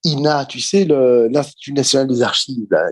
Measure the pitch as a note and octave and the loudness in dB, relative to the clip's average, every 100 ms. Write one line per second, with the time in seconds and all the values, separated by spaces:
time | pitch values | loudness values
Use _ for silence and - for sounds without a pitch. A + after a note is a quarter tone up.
0 | E3+ C#3+ D3+ D3 C3+ C3 - G3 E3+ C#3 | -4 0 0 0 -4 -8 -2 0 2 2
1 | B2+ A#2+ A2+ C#3+ C#3+ - C#3 C#3+ B2+ C3+ | 4 4 2 0 -4 -10 -6 -2 0 0
2 | C3+ A#2+ A2+ - - B2 G2+ D#2+ F2+ | 0 0 0 -2 -4 -6 -2 0 0